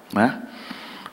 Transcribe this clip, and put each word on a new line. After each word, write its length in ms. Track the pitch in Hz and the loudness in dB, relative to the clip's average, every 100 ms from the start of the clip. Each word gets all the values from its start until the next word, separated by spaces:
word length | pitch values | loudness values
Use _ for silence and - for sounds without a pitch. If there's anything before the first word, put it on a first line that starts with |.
| - | -2
né? 300 | 101 120 - - - - - - - - | 4 6 4 -8 -12 -12 -12 -12 -12 0